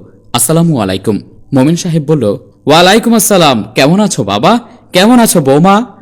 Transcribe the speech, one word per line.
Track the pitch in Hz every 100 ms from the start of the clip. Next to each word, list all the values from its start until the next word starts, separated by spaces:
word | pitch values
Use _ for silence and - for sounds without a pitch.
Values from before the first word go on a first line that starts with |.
| - - -
"আসসালামু | 120 - 160 170 139
আলাইকুম।" | 95 95 113 98 - - -
মোমেন | 135 143 170
সাহেব | 180 160 143
বলল, | 156 104 95 - _ 131
"ওয়ালাইকুম | 160 180 214 233
আসসালাম। | 226 - 190 151 117 107 -
কেমন | 139 190
আছো | 208 -
বাবা? | 98 104 165 233 - - -
কেমন | 180 214 247
আছো | 226 185
বৌমা?" | 135 143 190 202 247 -